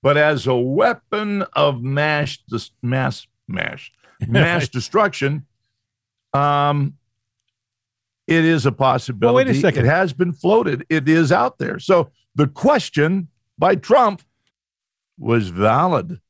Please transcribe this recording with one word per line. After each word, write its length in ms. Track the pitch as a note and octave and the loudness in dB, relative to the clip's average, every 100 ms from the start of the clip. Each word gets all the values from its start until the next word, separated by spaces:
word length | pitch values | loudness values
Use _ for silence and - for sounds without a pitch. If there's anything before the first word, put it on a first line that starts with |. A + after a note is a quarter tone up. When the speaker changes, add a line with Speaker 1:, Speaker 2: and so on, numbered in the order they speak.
Speaker 1:
But 140 | C3+ C#3+ | 2 2
as 280 | D3+ D3+ A#2+ | 2 0 -2
a 80 | B2 | -2
weapon 880 | B2 C#3+ A#3 A#3 _ G#3 G#3 G3+ F#3+ | 0 0 0 0 _ -6 -4 -4 -4
of 280 | - D3 C3 | 0 0 -2
mass 560 | B2 C#3 D3+ D3+ C#3 - _ | -4 -2 -2 -2 -4 -8 _
dis-, 220 | A#2 - _ | -10 -10 _
mass, 460 | A#2+ C3 B2+ - - _ - | -4 -2 -4 -6 -14 _ -14
mass, 420 | - - - - _ _ | -12 -12 -14 -20 _ _
Speaker 2:
<laughs> 200 | _ - | _ -2
Speaker 1:
mass 400 | A2+ E3 F3 C#3+ | 2 2 0 -2
destruction, 760 | B2+ - G3+ G#3 - C#3 D3 - _ _ _ _ _ _ _ _ | -6 -4 0 0 0 -4 -4 -10 _ _ _ _ _ _ _ _
um, 600 | C#3 C#3+ C#3+ C#3+ D3 C#3+ - _ _ _ _ _ _ _ _ _ _ _ _ - | -2 0 2 0 0 -4 -8 _ _ _ _ _ _ _ _ _ _ _ _ -2
it 180 | E3 E3 | 2 2
is 200 | D#3+ C3+ | 2 0
a 60 | |
possibility. 540 | G#2+ C3 B2+ - A2+ A#2 | 0 0 0 -4 -2 2
Speaker 2:
Well, 200 | B2 C3 | 2 2
wait 20 | |
a 60 | C3 | 2
second. 260 | F3 D3 B2 | 0 2 2
Speaker 1:
It 40 | |
has 240 | D#3+ F#3+ | 2 0
been 180 | C3 F3 | -2 -4
floated. 520 | D#3+ F3 G#3+ A3 C#3 - | -2 2 2 2 -6 -2
It 200 | D#3+ C#3 | -2 2
is 220 | D#3+ D#3 | 2 4
out 260 | F3+ B3 - | 2 0 -4
there. 220 | - - | -8 -8
So 320 | - F#3 D#3+ _ _ - | 0 2 2 _ _ -2
the 120 | D3 | -2
question 800 | - B3 C#4+ - - D3+ F#3+ E3+ _ _ _ | 2 2 2 0 -2 0 0 -6 _ _ _
by 180 | F3 F#3+ | 0 0
Trump 460 | - B3+ A#3 G3+ _ _ _ _ _ _ _ _ _ _ | 2 4 4 -2 _ _ _ _ _ _ _ _ _ _
was 320 | A2 A#2 G2 | -2 -2 -2
valid. 720 | F2 G#2 A#2+ F3+ D#3 F2 E3 _ | -2 0 2 0 -2 -4 -14 _